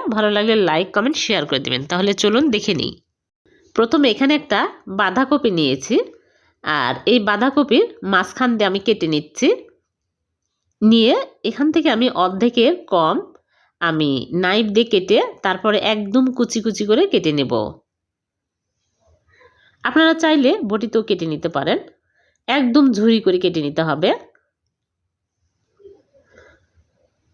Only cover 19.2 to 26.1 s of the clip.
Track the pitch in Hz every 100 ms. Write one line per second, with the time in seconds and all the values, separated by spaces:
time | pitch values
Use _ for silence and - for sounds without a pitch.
19.2 | _ _ _ _ _ _ 240 311 320 330
20.2 | 320 311 262 415 220 208 220 233 220 180
21.2 | 165 156 165 143 143 311 - _ _ _
22.2 | _ _ - 277 247 277 269 202 226 226
23.2 | 208 180 185 165 143 147 160 147 196 480
24.2 | - _ _ _ _ _ _ _ _ _
25.2 | _ _ _ _ _ _ 403 - _